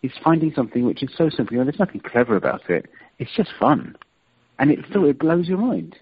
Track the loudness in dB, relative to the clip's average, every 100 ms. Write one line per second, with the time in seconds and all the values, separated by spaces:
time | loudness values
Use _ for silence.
0 | -8 -2 2 2 2 -2 -2 0 -2 -2
1 | -8 0 0 0 -2 0 -2 0 -4 -4
2 | -4 0 2 2 0 -4 -2 -4 -4 -20
3 | -20 _ -10 -4 -4 0 2 2 -2 -18
4 | -20 _ _ _ _ -2 0 0 -2 0
5 | 2 2 0 0 0 0 0 -2 -6 -16